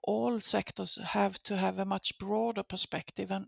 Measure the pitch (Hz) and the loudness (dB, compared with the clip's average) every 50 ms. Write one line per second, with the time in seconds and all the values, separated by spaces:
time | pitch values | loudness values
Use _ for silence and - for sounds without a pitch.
0 | - - 208 220 233 247 240 214 - - - 202 190 - - - 190 - - - | -2 0 2 4 4 2 2 0 0 0 0 0 0 -2 -4 -6 -6 -4 -4 -6
1 | - - - 208 202 196 190 - - - 202 185 190 185 185 190 196 196 196 190 | -4 0 2 4 4 4 2 -2 -4 -2 0 2 2 2 2 0 0 0 0 0
2 | - - - - 190 196 208 220 226 233 220 202 - - 185 190 - - - 160 | -2 -2 -4 -4 -2 0 2 2 2 2 0 -2 -2 -2 -2 -4 -4 -2 -4 -6
3 | - - - - 190 185 190 196 196 | -6 -6 -6 -6 -4 -2 -2 -4 -4